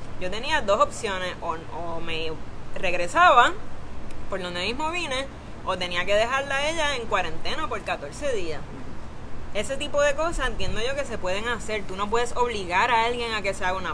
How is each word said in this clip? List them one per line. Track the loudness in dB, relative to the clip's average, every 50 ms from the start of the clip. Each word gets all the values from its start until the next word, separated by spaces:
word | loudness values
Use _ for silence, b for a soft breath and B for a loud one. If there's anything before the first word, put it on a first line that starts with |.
| -8 -6 -4 -2
yo | -2 -2
tenía | -2 -2 -2 2 2 2
dos | 4 4 4 4
opciones, | 4 2 2 -4 -4 -4 -2 -2 -4 -4 -6 -6
o, | -6 -6 -6 -6 -6 -8 -8 -6
o | -4 -4 -2 -2
me | -2 0 -2 -2 -2 -2 -4 -4 -6 -8 -6 -6 -4 -2 -2
regresaba | 0 2 2 2 2 0 2 4 6 8 8 10 8 6 6 4 0 -2 -4 -4 -4 -4 -4 -4 -4 -4 -2 -2 -2 0 -2
por | -2 -2
donde | -4 -4 -4 -4
mismo | -2 -2 -2 -2 -2 -2
vine, | -2 -2 -4 -2 -2 -4 -4 -6 -8 -12 -12 -12 -12 -8 -4
o | -4 -2 -2
tenía | -2 -2 0 0 2
que | 4 4
dejarla | 4 4 4 2 0 0 0 -2
a | 0 0 0
ella | 0 0 0 0 0
en | -2 -2
cuarentena | 0 0 2 2 2 0 0 2 2 0 0 -2 -2
por | -4 -4 -4
catorce | -4 -4 -4 -4 -10 -8 -4 -2 0 0
días. | 0 0 0 -2 -4 -4 -6 -8 -8 -6 -6 -4 -4 -6 -6 -8 -8 -6 -4 -2 -2 -2 -2 -2
Ese | -2 0 -2 -2 -2
tipo | -2 0 2 4
de | 4 4 4
cosas | 2 2 0 0 0 0 0
entiendo | 2 2 2 2 2 2
yo | 0 0 0
que | -2 -2
se | -4 -4 -2
pueden | 0 0 0 0 0 -2
hacer. | -4 -4 -2 -4 -2 -2 -2
Tú | -4 -2
no | -2 -2 0
puedes | 2 2 2 2 2
obligar | 2 2 2 2 -2 -2 0 2 2 4 4
a | 4 4 4
alguien | 2 0 -2 -2 -2 -2
a | -2 -2
que | -2 -2
se | 0 0
haga | 0 0 0
una | -2 -4